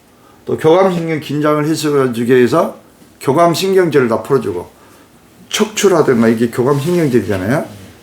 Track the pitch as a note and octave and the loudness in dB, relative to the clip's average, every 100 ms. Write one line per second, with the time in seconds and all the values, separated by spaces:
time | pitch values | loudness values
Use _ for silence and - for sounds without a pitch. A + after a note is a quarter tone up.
0 | _ _ _ _ - B2+ D#3+ F3+ F#3+ F3 | _ _ _ _ -8 -2 2 4 2 -2
1 | E3 D3+ - D3 D3+ D3+ D3 D3 D3+ C#3+ | -4 -6 -6 -4 0 0 -2 -2 0 0
2 | C3 A2+ A#2+ B2+ A#2+ D#3+ G#3+ - _ _ | 0 -2 2 4 4 2 -2 -6 _ _
3 | - - - C#3+ E3+ D#3 F#3+ F#3+ F3 C#3 | -20 -10 -2 2 2 2 0 2 2 2
4 | A#2+ A2 - C3+ A2 F2 F2 _ - - | 0 -2 -2 -2 -2 -8 -10 _ -20 -20
5 | - _ _ _ - - G#3+ - G3 F3 | -20 _ _ _ -8 -4 -4 0 0 2
6 | C#3 A#2 A2+ A2+ A#2 - B2 C#3 D3+ F3 | 2 2 2 2 -2 -2 0 0 0 0
7 | D3+ A#2+ G2 F#2+ G2 D3 - - - - | 2 0 0 -4 -2 -4 -4 -14 -20 -20